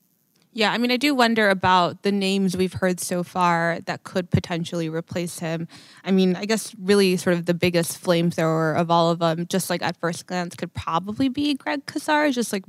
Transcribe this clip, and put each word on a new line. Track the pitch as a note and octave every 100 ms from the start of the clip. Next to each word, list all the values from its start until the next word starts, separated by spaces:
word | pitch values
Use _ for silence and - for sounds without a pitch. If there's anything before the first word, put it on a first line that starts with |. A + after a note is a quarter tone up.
| _ _ _ _ _
Yeah, | - G#3
I | F#3+
mean, | B3
I | B3
do | C#4+
wonder | C4+ A#3 A3+ G#3
about | F#3+ F#3 F#3 F3 F3+
the | G3+
names | G3+ F#3+ G3 F#3+ F3+
we've | F#3
heard | - F#3+ F3+
so | - F3+
far | F3 F#3 F3 E3+ E3+ F3 -
that | E3+
could | - G3 F3+
potentially | - - E3+ E3+ E3+ D#3+
replace | D#3+ E3+ F3+ E3+ -
him. | E3 E3 E3+ - - -
I | F3+
mean, | F#3+ F#3 F3
I | G3+
guess | A3 - -
really | F#3 G3+ F#3+ F3+
sort | - F3
of | F3
the |
biggest | F3 F3+ F3 E3 -
flamethrower | - E3+ E3+ E3+ D#3+ D#3+ D#3+ D3+
of | E3+
all | E3+ E3+
of | E3+
them, | E3+ D#3+ E3+
just, | F#3+ -
like, | F3
at | C3 F3
first | E3 F3 -
glance, | F#3 F3 -
could | F3
probably | - - E3 F#3+ A3 C4+
be | C4 D4
Greg | C4+ D4+ D4 -
Casar, | D4+ - D4+ D4+
just, | B3 A3
like, | G3+